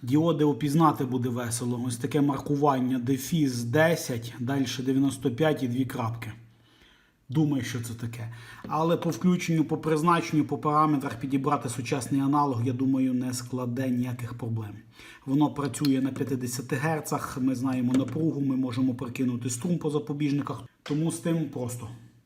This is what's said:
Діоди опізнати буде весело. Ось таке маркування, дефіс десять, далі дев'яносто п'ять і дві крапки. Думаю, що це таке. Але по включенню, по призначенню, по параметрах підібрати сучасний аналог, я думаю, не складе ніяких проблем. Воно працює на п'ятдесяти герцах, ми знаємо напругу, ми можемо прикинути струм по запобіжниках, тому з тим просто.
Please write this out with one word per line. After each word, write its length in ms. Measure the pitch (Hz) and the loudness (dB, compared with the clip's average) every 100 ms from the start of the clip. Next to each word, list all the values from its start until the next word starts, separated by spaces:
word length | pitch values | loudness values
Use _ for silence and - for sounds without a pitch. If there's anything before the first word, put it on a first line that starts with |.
Діоди 420 | 120 143 165 151 | 2 4 4 4
опізнати 600 | 151 127 147 147 165 135 | 4 2 2 6 6 4
буде 240 | 135 123 120 | 0 0 0
весело. 540 | 120 120 113 123 120 123 | -2 -4 -2 -2 -2 -4
Ось 100 | 117 | -4
таке 240 | 139 151 | -2 2
маркування, 760 | 143 131 - 147 147 135 127 131 | 2 0 -2 2 4 4 2 0
дефіс 640 | 120 135 - 170 143 120 | 0 -2 0 2 2 0
десять, 720 | 117 135 160 160 - 120 113 - | 0 4 4 4 -2 -6 -6 -8
далі 280 | 120 139 123 - | -2 0 -2 -2
дев'яносто 520 | 127 135 139 - 143 | 0 2 2 0 -2
п'ять 320 | 117 156 147 | 2 2 2
і 60 | 131 | -2
дві 160 | 120 | -2
крапки. 480 | 127 123 117 117 - - - _ _ _ - _ _ _ _ | -2 -2 -4 -4 -10 -14 -20 _ _ _ -20 _ _ _ _
Думаю, 360 | 131 151 139 | 0 2 2
що 160 | 117 123 | -2 -6
це 140 | 113 | -8
таке. 400 | 113 117 - 117 - - - - | -8 -8 -8 -10 -12 -18 -16 -6
Але 280 | 151 165 170 | 0 2 2
по 140 | 175 | 0
включенню, 540 | 147 185 175 - 165 | 0 2 2 2 2
по 120 | 151 156 | 2 0
призначенню, 680 | 156 156 160 170 165 156 | 2 2 4 4 4 0
по 140 | 143 139 | 0 0
параметрах 600 | 151 147 156 147 135 113 | 2 4 4 4 0 -6
підібрати 480 | 135 135 135 143 131 | -2 0 2 0 -2
сучасний 520 | 120 120 143 120 139 | -6 -2 -2 0 0
аналог, 460 | 135 147 147 120 120 | 2 2 2 0 -2
я 60 | |
думаю, 420 | 123 131 135 131 | 0 2 2 2
не 200 | 123 127 | 0 -2
складе 560 | 120 - 127 127 120 131 | -6 -6 -6 -4 -2 -2
ніяких 440 | 123 123 120 117 | 0 -2 -4 -8
проблем. 360 | 120 117 113 104 101 - - - - - | -8 -4 -4 -6 -12 -18 -20 -20 -16 0
Воно 240 | 139 143 | 2 2
працює 500 | - 139 - 147 131 | 2 -4 0 2 2
на 100 | 135 | 0
п'ятдесяти 640 | 127 131 135 123 123 123 143 | -2 -2 -2 -4 -6 -4 -2
герцах, 640 | 151 156 147 - - - | 0 -2 -2 -4 -4 -2
ми 140 | 127 | 0
знаємо 380 | 127 131 127 127 | 0 0 0 2
напругу, 480 | 127 131 160 160 139 | 2 2 0 0 0
ми 160 | 139 131 | 0 0
можемо 380 | 131 117 131 | 0 2 0
прикинути 560 | 123 123 123 127 120 120 | 0 -6 -2 -2 0 -4
струм 280 | 113 185 170 | -4 -2 0
по 120 | 156 | 0
запобіжниках, 720 | 147 143 143 147 143 135 120 - _ | -2 -2 -2 0 0 -2 -8 -10 _
тому 300 | - 147 160 | -4 0 0
з 60 | - | -2
тим 300 | 170 165 147 | -2 0 -2
просто. 400 | 131 120 - - - - _ | -4 -6 -6 -10 -14 -20 _